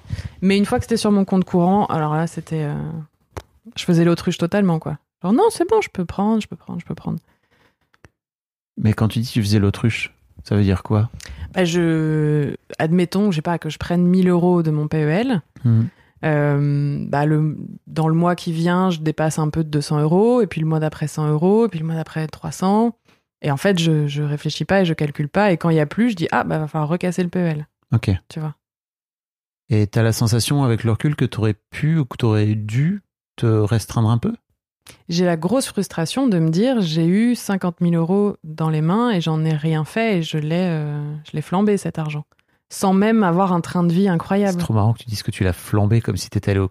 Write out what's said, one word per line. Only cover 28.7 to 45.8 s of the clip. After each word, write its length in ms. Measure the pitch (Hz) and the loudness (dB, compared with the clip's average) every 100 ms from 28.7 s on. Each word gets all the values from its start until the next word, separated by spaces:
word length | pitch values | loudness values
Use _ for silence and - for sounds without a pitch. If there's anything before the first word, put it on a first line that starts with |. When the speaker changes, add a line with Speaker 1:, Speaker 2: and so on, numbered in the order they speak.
| _ _ _ _ _ _ _ _ _ - | _ _ _ _ _ _ _ _ _ -2
Speaker 2:
Et 180 | 107 104 | 0 2
t'as 160 | 117 | 2
la 100 | 113 | 2
sensation, 500 | 107 117 117 - 143 | 2 2 0 0 0
avec 200 | 131 113 | 2 0
le 80 | 113 | 0
recul, 240 | 107 151 147 | 0 0 0
que 100 | 127 | -2
t'aurais 300 | - 110 104 _ | 0 -2 -2 _
pu 260 | - 151 160 | -4 0 0
ou 80 | 135 | -2
que 120 | - | -2
t'aurais 360 | 117 107 107 | 0 2 2
dû 480 | 107 107 117 156 202 - _ _ - | 0 -2 -2 0 -2 -8 _ _ -2
te 120 | 117 | 2
restreindre 640 | 110 104 113 - - 110 | 2 2 0 -2 0 2
un 80 | 117 | 2
peu ? 140 | - 233 _ _ _ _ - - - | -2 -6 _ _ _ _ -20 -16 -6
Speaker 1:
J'ai 160 | 170 180 | 0 0
la 100 | 165 | 0
grosse 320 | 175 254 - | 0 -2 -2
frustration 600 | - 185 - 165 - 269 | -4 -4 -4 -4 0 2
de 120 | 180 | 2
me 100 | 160 | 2
dire, 300 | 160 247 247 | 2 2 2
j'ai 240 | 175 160 165 | 0 0 2
eu 300 | 196 233 240 | 2 2 0
cinquante 460 | - 196 180 170 | -2 -4 -4 -2
mille 140 | 175 170 | 0 0
euros 420 | 165 196 208 - 160 | 2 0 0 -2 -10
dans 240 | 156 160 | -4 -2
les 100 | 156 | 0
mains 300 | 160 202 240 | 0 2 0
et 80 | 190 | 0
j'en 240 | 165 156 | 0 0
ai 100 | 160 | 0
rien 300 | 156 160 156 | 0 0 -2
fait 360 | 151 220 226 185 | -2 -2 0 0
et 40 | |
je 140 | 160 156 | -2 -4
l'ai, 180 | 151 170 185 | -2 -2 -2
euh, 440 | 160 147 147 147 151 - | -2 -4 -6 -8 -10 -10
je 60 | |
l'ai 80 | 156 | -8
flambé, 340 | - 180 208 202 | -4 0 2 0
cet 240 | 170 160 | -2 -6
argent. 240 | 156 151 - _ _ _ _ | -6 -6 -10 _ _ _ _
Sans 240 | - 196 | -2 2
même 280 | 190 208 226 | 4 4 4
avoir 300 | 190 170 190 | 4 2 2
un 80 | 175 | 0
train 240 | - 180 | 0 0
de 80 | 175 | 2
vie 160 | 170 202 | 2 2
incroyable. 460 | 170 - 196 202 | 0 0 0 0
Speaker 2:
C'est 100 | 175 | 0
trop 100 | 165 | 0
marrant 200 | 110 107 | 2 2
que 60 | 117 | 0
tu 100 | - | -6
dises 140 | 104 | -8
que 80 | - | -6
tu 120 | - | -2
l'as 80 | 95 | -2
flambé 480 | 90 - 104 | -2 -2 0